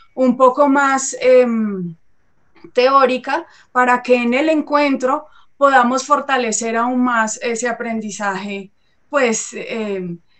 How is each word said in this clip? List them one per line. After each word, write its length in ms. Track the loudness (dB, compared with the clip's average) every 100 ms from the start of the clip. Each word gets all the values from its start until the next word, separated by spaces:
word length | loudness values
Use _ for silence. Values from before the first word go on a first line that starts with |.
| -12 -2
un 220 | 0 4
poco 300 | 2 4 2
más, 480 | 2 2 0 -4 -2
em, 760 | 4 4 4 0 -4 -4 -8 -12 _ _ _ _ _ _ -8
teórica 720 | 0 4 4 4 0 -4 -6 -6 _ _
para 300 | 0 2 2
que 140 | 2 0
en 180 | 2
el 160 | 0 2
encuentro 800 | 0 0 0 2 0 -2 -2 -6 -20 -20 0
podamos 480 | 4 4 4 0 0
fortalecer 720 | -2 0 -2 -2 -4 -4 -2
aún 280 | -2 0
más 360 | 0 0 -2 -4
ese 260 | -6 -4 -4
aprendizaje, 1040 | -6 -6 -8 -8 -8 -6 -6 -8 -10 -12 _ _ _ _
pues, 400 | 0 0 -2 -6
em, 680 | -12 -10 -8 -6 -6 -8 -12 _ _